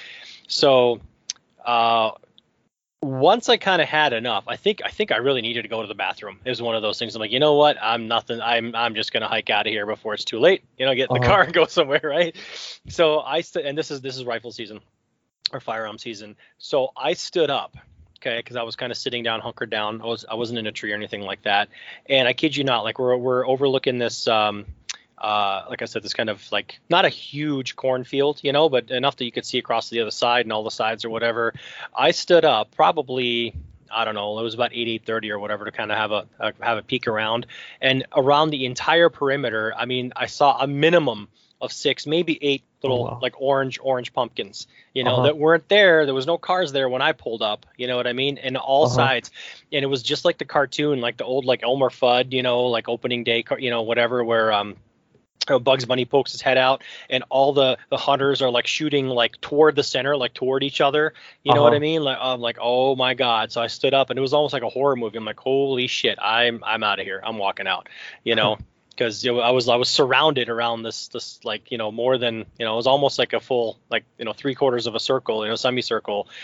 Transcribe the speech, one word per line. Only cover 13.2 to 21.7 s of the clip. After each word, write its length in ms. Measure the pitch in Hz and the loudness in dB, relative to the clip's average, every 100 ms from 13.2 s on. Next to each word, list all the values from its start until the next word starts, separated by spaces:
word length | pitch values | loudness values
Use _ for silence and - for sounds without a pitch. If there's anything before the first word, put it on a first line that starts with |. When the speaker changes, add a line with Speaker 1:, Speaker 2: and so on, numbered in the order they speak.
Speaker 1:
I 220 | 131 151 | 0 -4
st-, 240 | 170 180 143 | -4 -6 -6
and 120 | 143 | -6
this 120 | 151 | -6
is, 80 | 143 | -6
this 140 | 131 127 | -10 -10
is 80 | 123 | -8
rifle 260 | 113 117 | -8 -8
season 280 | 117 107 104 _ _ _ _ _ _ - | -14 -14 -14 _ _ _ _ _ _ -12
or 80 | 135 | -10
firearm 380 | - 113 110 104 | -8 -8 -8 -12
season. 380 | 127 104 107 - _ _ | -14 -14 -16 -20 _ _
So 340 | - 147 131 - | -4 -2 -2 -4
I 180 | 139 | -6
stood 360 | 175 - 180 147 | -4 -4 -2 0
up, 260 | 131 - - - _ - _ | -2 -6 -14 -20 _ -20 _
okay, 220 | 135 117 | -8 -8
'cause 140 | - 120 | -8 -10
I 60 | |
was 120 | 117 113 | -8 -8
kinda 180 | 127 117 | -8 -6
sitting 260 | 131 120 | -6 -4
down, 160 | 117 113 | -4 -4
hunkered 300 | 120 - 113 | -6 -8 -6
down. 320 | 107 107 113 | -4 -4 -6
I 40 | 113 | -6
was, 180 | 113 - | -8 -6
I 60 | 113 | -6
wasn't 220 | 117 120 | -4 -6
in 60 | 107 | -6
a 60 | |
tree 200 | 107 107 | -8 -6
or 40 | 104 | -6
anything 260 | 104 104 | -8 -10
like 200 | 101 98 | -10 -8
that. 240 | 107 101 104 | 0 0 0